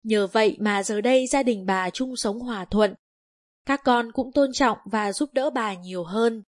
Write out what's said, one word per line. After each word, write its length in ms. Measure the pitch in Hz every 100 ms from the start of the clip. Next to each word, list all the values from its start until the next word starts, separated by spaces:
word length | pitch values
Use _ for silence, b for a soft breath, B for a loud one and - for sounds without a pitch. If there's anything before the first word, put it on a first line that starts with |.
Nhờ 240 | 220 214 190
vậy 300 | 220 214 -
mà 220 | 208 202
giờ 180 | 196 208
đây 260 | 226 262 254
gia 160 | 277
đình 240 | 247 208 185
bà 240 | 190 185
chung 260 | - 262 247
sống 240 | 220 220
hòa 240 | 247 214
thuận. 300 | 180 208 208 - _ _ _ _ _ _ -
Các 140 | 277
con 280 | - 240 233
cũng 200 | 226 254
tôn 200 | 285 269
trọng 260 | 247 254 214
và 280 | 202 214 208
giúp 180 | 190 294
đỡ 180 | 262 285
bà 240 | 247 220
nhiều 300 | 185 180 185
hơn. 380 | 170 208 233 226 202